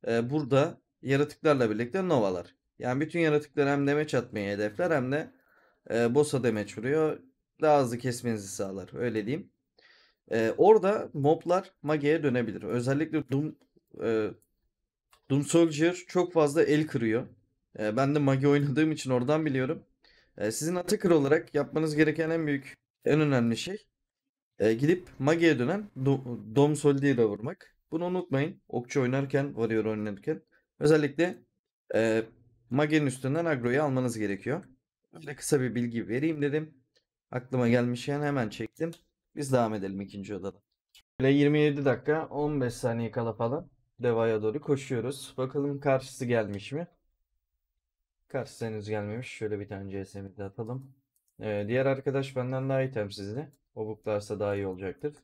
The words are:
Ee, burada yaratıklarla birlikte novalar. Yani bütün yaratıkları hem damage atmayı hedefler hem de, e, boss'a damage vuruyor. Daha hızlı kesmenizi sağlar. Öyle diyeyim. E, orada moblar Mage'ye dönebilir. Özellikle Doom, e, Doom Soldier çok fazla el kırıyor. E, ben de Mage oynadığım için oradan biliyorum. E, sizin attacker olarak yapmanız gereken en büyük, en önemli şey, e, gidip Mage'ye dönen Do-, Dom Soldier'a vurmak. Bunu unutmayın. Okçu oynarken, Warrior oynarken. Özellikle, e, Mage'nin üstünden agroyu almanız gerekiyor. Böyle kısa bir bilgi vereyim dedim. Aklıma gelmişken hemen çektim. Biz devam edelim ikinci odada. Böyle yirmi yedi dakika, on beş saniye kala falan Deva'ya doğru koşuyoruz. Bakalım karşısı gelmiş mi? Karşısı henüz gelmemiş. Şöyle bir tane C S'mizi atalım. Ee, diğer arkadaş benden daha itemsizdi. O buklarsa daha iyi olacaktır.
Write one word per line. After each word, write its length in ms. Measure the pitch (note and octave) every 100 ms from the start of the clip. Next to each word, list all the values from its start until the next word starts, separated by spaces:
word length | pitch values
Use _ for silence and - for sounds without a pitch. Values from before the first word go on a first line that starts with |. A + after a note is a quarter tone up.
| -
Ee, 240 | A#2 A#2+
burada 500 | D3+ C3+ C3+ D#3+ - _ _
yaratıklarla 680 | B2 C3+ D3 - D#3 C#3 A#2
birlikte 380 | G#2+ A#2+ F#3+ F#3
novalar. 460 | D3 G2+ F2+ F2 _ _ _
Yani 220 | B2+ B2+
bütün 200 | D3+ F3
yaratıkları 480 | D#3+ D3+ D3+ - C#3
hem 180 | C#3+ C#3
damage 320 | D3 D3+ C#3
atmayı 320 | - A2 G2+
hedefler 400 | G2+ G#2 G#2 F3
hem 220 | D#3 B2+
de, 200 | C#3+ E3+ _ _ _ _ _ -
e, 240 | A2+ A#2
boss'a 300 | B2+ D3 C#3
damage 320 | A#2+ A2 G2+ -
vuruyor. 440 | A#2 D3+ D#3 - - _ _ _
Daha 200 | D#3 D3
hızlı 180 | B2+ A#2+
kesmenizi 500 | B2+ B2 A#2+ A2 G2
sağlar. 420 | - G2 F#2+ F2+
Öyle 320 | - A#2 A2 G2+
diyeyim. 240 | D3+ - _ _ _ _ _ _ _ _
E, 240 | A2+ A2+ G#2+
orada 540 | G3 A3 F3+ A3 -
moblar 600 | D3+ C#3 E3 E3 F3+ F#3+ _
Mage'ye 400 | C#3+ D#3 C#3+ D#3+
dönebilir. 400 | D3 B2 A2+ F#2+
Özellikle 680 | - A#2 B2 C#3 D#3+ D#3 C#3+
Doom, 260 | C#3 D3+ - _ _ _ -
e, 280 | A2+ A2 G#2+ - _ _ _ _ _ _ _ _ _
Doom 120 | C#3
Soldier 520 | C#3+ E3 E3+ D3 E3 F3 -
çok 240 | F3+ F3
fazla 300 | E3 D3 D3
el 240 | - D3+ D#3
kırıyor. 400 | C#3 A#2 A2 C#3 - _ _ _ -
E, 180 | G#2+ A2
ben 180 | C3+
de 40 | D3
Mage 300 | C#3 C3+ C#3+
oynadığım 440 | C#3+ C#3+ C3 D#3
için 180 | D3+ C3
oradan 360 | B2+ B2 D3+ D#3
biliyorum. 380 | C3 B2+ E3 - _ _ _ _ -
E, 160 | G#2
sizin 220 | A2 D3+
attacker 360 | F3+ F3 G#3 F#3+
olarak 440 | E3 C3+ D#3 E3+
yapmanız 420 | D3+ C#3+ D#3 D#3 D3+
gereken 340 | D#3 D3+ D#3+
en 160 | E3 D#3
büyük, 300 | C#3 C3+ - _ _
en 160 | - D3
önemli 360 | D3+ C3 A#2 A2+
şey, 300 | - G3 _ _ _ _ _ _ _ _
e, 160 | G#2+
gidip 340 | A2+ D3 F3+ - -
Mage'ye 400 | C3+ E3+ E3+ C3+
dönen 320 | B2 F#3+ G#3 -
Do-, 600 | C3 C3 B2+ A#2 G#2 A#2
Dom 200 | C#3+ D3
Soldier'a 520 | D3 C#3 C#3+ B2 A2
vurmak. 480 | G#2 A#2 F3+ - _ _
Bunu 140 | D#3+
unutmayın. 560 | F3 F3+ F3 C3+ D3+ - _
Okçu 320 | A#2+ A#2+ D3
oynarken, 460 | B2 C3 C3+ C#3 C#3+
Warrior 380 | - A2+ A2
oynarken. 580 | A2 G#2+ G#2+ G2 - D#3+ _ _ _ _
Özellikle, 640 | D3 D#3 D3 C3+ F3 - _ _ _ _ _
e, 300 | G#2 A2+ A2+ A2 _ _ _ _
Mage'nin 360 | C3 D3+ D#3 D3
üstünden 380 | C3 C3 D3
agroyu 380 | E3+ C#3 A#2+ B2+
almanız 360 | D3+ C3 B2+ A2+
gerekiyor. 460 | G#2 G2 - D#3 - _ _ _ _
Böyle 240 | E3+ D3+ D3
kısa 240 | - D3
bir 140 | B2+
bilgi 340 | A2+ A#2+ A#2 F#2
vereyim 340 | A#2+ D#3 D#3
dedim. 320 | C#3+ D3 D#3 _ _ _ _ _ _
Aklıma 380 | B2+ B2+ C3 A#2+
gelmişken 540 | B2 A#2+ A#2+ - C#3+
hemen 260 | D3 C#3+ A2
çektim. 420 | - A2 - E3 D#3+ _ _ _ -
Biz 160 | C#3+
devam 220 | C3 A2+
edelim 260 | G#2+ F#2+ F#2+
ikinci 340 | G2 G#2 G2
odada. 280 | G#2 F#2+ - _ _ _ - _ _
Böyle 120 | C3
yirmi 280 | C#3+ C#3+ D3+
yedi 240 | D3+ C#3+
dakika, 420 | C#3 C3+ - D#3 D#3
on 340 | C#3 D3 D3+
beş 140 | B2
saniye 360 | A#2 B2+ A#2 A#2
kala 220 | A#2 A#2
falan 380 | G#2+ A#2 C#3+ F3+ _ _ _
Deva'ya 440 | A#2+ A2+ A2+ A2
doğru 180 | G#2+ A#2
koşuyoruz. 760 | D3 C#3+ C#3 B2 A#2 C#3+ - -
Bakalım 440 | C3 D3 C#3+ C#3
karşısı 440 | C#3+ C3+ B2+ -
gelmiş 480 | B2 A#2 G#2 G2+ G2
mi? 160 | - E3+ _ _ _ _ _ _ _ _ _ _ _ _ _ _
Karşısı 380 | C3+ A2+ - A#2
henüz 220 | A2 G2+
gelmemiş. 400 | G#2+ G#2 A2 A#2+
Şöyle 320 | - G#2+ G#2
bir 80 | G2+
tane 220 | G2 G2
C 140 | G2
S'mizi 400 | F#2+ G2+ G2 F#2+
atalım. 500 | G2 G2 A2 B2+ C3+ _ _ _ _ _
Ee, 240 | G#2+ G#2 G#2
diğer 180 | B2 C3+
arkadaş 500 | C3+ C#3 C3+ C3+ B2+
benden 320 | B2 C3 C3+
daha 140 | C3+
itemsizdi. 720 | C3 C3 G#2 G2+ G2 A2+ C3+ _ _
O 120 | - G#2+
buklarsa 540 | G#2+ - G#2 G#2 G#2
daha 140 | G2+
iyi 120 | G2+ G2
olacaktır. 480 | F#2 F#2+ F2 D3 D3